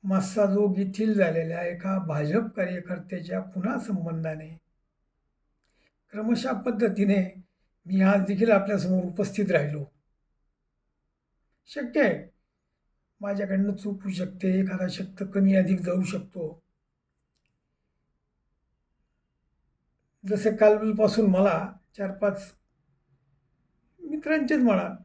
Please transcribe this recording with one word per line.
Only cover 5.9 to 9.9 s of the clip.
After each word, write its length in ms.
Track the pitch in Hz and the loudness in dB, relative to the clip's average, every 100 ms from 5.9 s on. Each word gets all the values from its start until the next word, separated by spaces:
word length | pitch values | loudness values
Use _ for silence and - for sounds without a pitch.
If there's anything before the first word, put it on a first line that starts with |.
| _ _ | _ _
क्रमशः 420 | 208 220 233 262 | -8 -2 0 0
पद्धतीने 840 | 254 - 214 220 190 196 202 185 - - _ _ _ 175 | -4 -4 0 0 2 2 2 0 -6 -20 _ _ _ -4
मी 140 | 190 | 2
आज 260 | 190 202 190 | 4 4 2
देखील 240 | 196 226 | 2 4
आपल्यासमोर 540 | 202 196 202 180 185 | 4 4 -2 0 0
उपस्थित 460 | 175 - 196 - 196 | 0 -4 -4 -2 2
राहिलो. 340 | 170 147 147 139 | 2 2 -6 -10